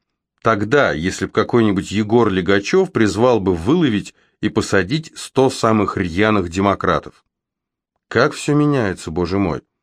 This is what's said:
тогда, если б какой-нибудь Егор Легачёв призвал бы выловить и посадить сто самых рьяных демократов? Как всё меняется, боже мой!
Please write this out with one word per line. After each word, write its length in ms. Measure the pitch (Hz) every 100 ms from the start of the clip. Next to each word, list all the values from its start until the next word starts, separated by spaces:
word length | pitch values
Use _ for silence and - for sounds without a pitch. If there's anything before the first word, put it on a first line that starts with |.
| _ _ _ _
тогда, 520 | 113 107 107 143 110
если 340 | 73 90 - 92
б 60 |
какой-нибудь 580 | - 104 117 110 98 -
Егор 400 | 101 107 117 110
Легачёв 600 | 92 90 101 - 185 185
призвал 480 | 110 107 92 127 113
бы 140 | 95
выловить 600 | 87 87 175 147 101 - - _ -
и 80 | 107
посадить 640 | 110 98 101 92 156 -
сто 360 | - - - 131
самых 460 | - 117 110 95 -
рьяных 520 | 90 82 107 104 87
демократов? 760 | 87 98 92 90 76 - _ _ _ _ _ _ _ _ _ -
Как 240 | 110 143
всё 220 | - -
меняется, 560 | 147 147 139 104 87 -
боже 280 | 82 87 98
мой! 240 | 92 67 - _